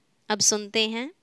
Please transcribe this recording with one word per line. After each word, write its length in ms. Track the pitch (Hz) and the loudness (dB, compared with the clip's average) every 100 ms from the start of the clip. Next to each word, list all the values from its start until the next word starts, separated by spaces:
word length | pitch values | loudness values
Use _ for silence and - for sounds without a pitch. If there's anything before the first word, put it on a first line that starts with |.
| _ _ _ | _ _ _
अब 100 | 208 | 2
सुनते 500 | - 214 208 220 220 | 2 2 -2 0 0
हैं 240 | 226 269 - | -2 -8 -10